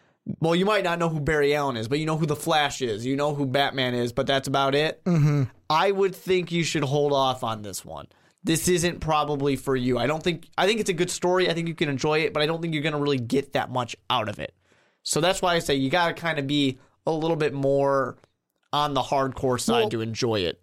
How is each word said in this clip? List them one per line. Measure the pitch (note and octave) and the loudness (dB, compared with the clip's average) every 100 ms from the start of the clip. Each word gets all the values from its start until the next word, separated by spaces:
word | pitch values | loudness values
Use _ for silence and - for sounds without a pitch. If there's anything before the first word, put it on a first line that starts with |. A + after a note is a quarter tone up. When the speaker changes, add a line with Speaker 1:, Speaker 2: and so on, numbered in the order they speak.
| _ _ - - | _ _ -12 -2
Speaker 1:
well, | D#3+ | 2
you | E3+ G3 | 2 4
might | G#3 | 2
not | F3+ E3+ | 0 0
know | E3+ | 0
who | D#3+ | 0
Barry | C#3+ D3+ C#3+ | 0 2 4
Allen | D3 C#3 A#2 | 2 0 -4
is, | A2 | -2
but | D3 | -2
you | |
know | D#3 D#3 | 0 0
who | D#3 | 0
the | D3 | -2
Flash | E3 D#3+ C#3+ - | 0 2 2 -2
is. | B2+ G#2 B2 | -4 -2 -2
You | C#3 | -2
know | D3 | -2
who | C#3+ C3+ | 0 0
Batman | C#3 C#3 C3+ B2+ | 2 0 0 -2
is, | B2 B2 | 0 -2
but | B2+ B2+ | -2 0
that's | C3+ C3+ | 0 0
about | C3+ C#3 | 0 2
it. | C#3+ D#3 - | 2 0 -2
Speaker 2:
Mm-hmm. | F3+ E3+ D3+ D3 B2+ - _ | 0 4 4 2 0 -6 _
Speaker 1:
I | D#3 G3 | 2 4
would | G3 G3 | 2 0
think | F3+ E3 F#3 E3+ | 0 0 0 0
you | E3+ | -2
should | D#3+ D#3+ | 0 0
hold | C#3 D3 D3 | 0 2 2
off | C#3 C3 B2+ | 4 2 0
on | A#2+ A2 | -4 -6
this | G#2 F#2 | -8 -12
one. | - D2+ C#2 _ _ _ | -12 -14 -16 _ _ _
This | - D#3+ F3 | -2 0 2
isn't | F3 E3+ D3+ | 2 0 -2
probably | D#3 D3+ D3 C#3+ C#3+ C3+ | 0 0 0 0 0 -2
for | - | -2
you. | C3 B2 B2 | 0 0 0
I | B2 | 0
don't | D#3 | 0
think, | F3+ E3 - - | -2 -4 -6 0
I | F#3 | 0
think | A3+ | 2
it's | G#3 | -2
a | |
good | E3+ E3+ | -2 -2
story. | - F3 F#3 F3 | -2 0 2 0
I | |
think | E3 E3 | -2 -4
you | |
can | D#3+ D#3 | -2 -2
enjoy | C3+ D3+ D#3 | -2 0 0
it, | D#3+ | 0
but | D3+ | 0
I | D3+ | 0
don't | E3 | -2
think | E3+ | -4
you're | D3+ | -2
gonna | D#3 D3+ | -2 -2
really | C#3+ C3+ | 0 -2
get | A#2 C#3 - | 0 -2 0
that | C3 - | -4 -2
much | B2 A#2+ - _ | -4 -6 -10 _
out | B2 G#2+ | -2 -2
of | G#2+ | -6
it. | - - _ _ _ _ | -12 -12 _ _ _ _
So | - D3+ | -4 0
that's | E3+ F#3 | 2 2
why | F3+ | 0
I | E3+ | 0
say | E3 C#3 | 0 0
you | C3+ | 2
gotta | F3 E3+ | 2 2
kinda | - E3 D3+ | 0 -4 -4
be | C#3 D3 C#3 C3 _ _ - | 0 0 0 -2 _ _ -4
a | |
little | D#3+ D#3+ D#3 | -2 0 0
bit | D3+ | -2
more | C#3+ C#3 C#3 C#3 C#3 B2 - _ _ _ _ _ | 0 0 2 2 2 -2 -6 _ _ _ _ _
on | D3 D3 | -2 0
the | C#3 | 0
hardcore | - C#3 C3+ - C3 B2 | 0 0 0 0 0 0
side | - A#3 | 0 2
Speaker 2:
Well, | A2+ | 2
Speaker 1:
to | A#2 | 0
enjoy | A2+ A2 A#2+ G#2+ | -4 -2 0 0
it | E2+ - | 0 -4